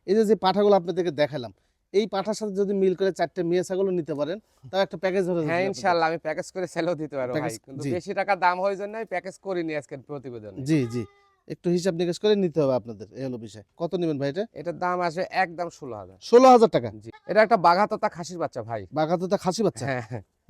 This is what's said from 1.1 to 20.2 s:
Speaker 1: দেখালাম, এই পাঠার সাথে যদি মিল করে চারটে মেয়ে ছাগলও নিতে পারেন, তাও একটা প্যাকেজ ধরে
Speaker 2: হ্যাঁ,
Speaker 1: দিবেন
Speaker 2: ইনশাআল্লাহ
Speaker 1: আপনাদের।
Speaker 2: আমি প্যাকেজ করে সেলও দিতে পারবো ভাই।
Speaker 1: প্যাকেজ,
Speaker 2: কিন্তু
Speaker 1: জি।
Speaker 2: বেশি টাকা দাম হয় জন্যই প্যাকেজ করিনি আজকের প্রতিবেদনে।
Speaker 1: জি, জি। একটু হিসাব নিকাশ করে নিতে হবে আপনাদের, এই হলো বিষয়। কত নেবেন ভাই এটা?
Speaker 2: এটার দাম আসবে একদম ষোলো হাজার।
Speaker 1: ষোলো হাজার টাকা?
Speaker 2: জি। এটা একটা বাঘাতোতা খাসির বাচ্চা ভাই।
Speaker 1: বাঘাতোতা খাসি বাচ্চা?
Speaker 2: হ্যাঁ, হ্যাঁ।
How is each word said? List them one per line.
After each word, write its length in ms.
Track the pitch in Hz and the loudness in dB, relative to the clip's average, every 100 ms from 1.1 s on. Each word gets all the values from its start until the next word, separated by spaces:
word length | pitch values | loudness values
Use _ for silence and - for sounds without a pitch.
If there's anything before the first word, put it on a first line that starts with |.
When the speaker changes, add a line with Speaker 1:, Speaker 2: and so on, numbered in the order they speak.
Speaker 1:
দেখালাম, 420 | 139 143 147 113 - _ _ _ | 0 -2 -2 -10 -14 _ _ _
এই 140 | 190 220 | 0 0
পাঠার 280 | 196 196 | -2 -4
সাথে 180 | 202 214 | -4 -4
যদি 200 | 190 196 | -2 0
মিল 220 | 202 190 | 2 2
করে 180 | 175 190 | 2 0
চারটে 280 | 180 170 - | 0 -4 -2
মেয়ে 220 | 170 180 | 0 0
ছাগলও 260 | 175 185 196 | 0 -2 0
নিতে 240 | 180 156 | -2 -4
পারেন, 240 | 143 147 214 - _ 131 | -4 -4 -6 -12 _ -6
তাও 100 | 190 | -2
একটা 160 | 190 170 | -2 -2
প্যাকেজ 260 | 190 190 180 | -2 0 0
ধরে 80 | |
Speaker 2:
হ্যাঁ, 260 | 170 156 170 | 0 0 0
Speaker 1:
দিবেন 100 | 190 | -2
Speaker 2:
ইনশাআল্লাহ 380 | 220 196 170 160 | -2 0 2 0
Speaker 1:
আপনাদের। 0 | |
Speaker 2:
আমি 100 | 165 | -2
প্যাকেজ 280 | 156 156 - | -6 -8 -8
করে 140 | 190 180 | -8 -6
সেলও 280 | 170 170 | -4 -4
দিতে 200 | 151 151 139 | -4 -6 -6
পারবো 160 | 123 | -4
ভাই। 80 | 151 | -4
Speaker 1:
প্যাকেজ, 180 | 123 110 | -4 -8
Speaker 2:
কিন্তু 240 | - 131 | -14 -8
Speaker 1:
জি। 80 | 139 | -4
Speaker 2:
বেশি 220 | 175 185 | -4 -4
টাকা 180 | 190 190 190 | -4 -2 2
দাম 200 | 180 185 | 2 2
হয় 160 | 196 190 | -2 -2
জন্যই 280 | 202 220 | -6 -8
প্যাকেজ 300 | 220 180 180 - | -6 -6 -8 -10
করিনি 340 | 190 180 160 151 | -6 -4 -4 -6
আজকের 240 | - 143 | -8 -14
প্রতিবেদনে। 560 | 117 143 131 120 104 95 | -12 -12 -12 -12 -12 -8
Speaker 1:
জি, 160 | 135 156 117 | 2 2 2
জি। 160 | 120 104 _ _ _ - | -2 -6 _ _ _ -14
একটু 220 | 156 180 | -6 -2
হিসাব 240 | 175 185 | 0 0
নিকাশ 240 | 170 175 170 | 0 -2 0
করে 160 | 208 208 | 2 2
নিতে 220 | 180 156 | 2 2
হবে 140 | 135 | 2
আপনাদের, 320 | 123 117 101 101 | 2 -2 -12 -14
এই 100 | 110 | -10
হলো 140 | 135 120 | -8 -8
বিষয়। 260 | 110 110 - - | -12 -16 -20 -10
কত 160 | 165 | -6
নেবেন 240 | 185 165 143 | -2 -2 -2
ভাই 100 | 139 | -2
এটা? 160 | 156 220 | -4 -6
Speaker 2:
এটার 240 | - 160 160 | -8 -10 -4
দাম 220 | 180 180 | -2 -2
আসবে 240 | 175 160 - | -2 -4 -4
একদম 380 | 175 185 165 170 | -2 -2 -4 -10
ষোলো 260 | - 139 107 | -10 -12 -12
হাজার। 220 | 92 95 | -14 -18
Speaker 1:
ষোলো 260 | - 233 262 | 6 8 10
হাজার 200 | 247 208 | 10 8
টাকা? 200 | 151 117 | 4 -2
Speaker 2:
জি। 160 | 110 110 - - | -8 -16 -18 0
এটা 140 | 202 | 2
একটা 140 | 214 220 | 4 6
বাঘাতোতা 520 | 170 180 214 214 208 | 6 4 2 0 -4
খাসির 300 | 165 165 180 | -6 -12 -6
বাচ্চা 240 | 143 127 | -6 -6
ভাই। 240 | 110 113 92 | -8 -8 -6
Speaker 1:
বাঘাতোতা 440 | 143 156 170 180 196 | -2 0 0 0 -2
খাসি 260 | 180 180 | -2 0
বাচ্চা? 220 | 196 - 127 | -2 -2 -4
Speaker 2:
হ্যাঁ, 160 | 127 113 | -4 -6
হ্যাঁ। 140 | 117 | -10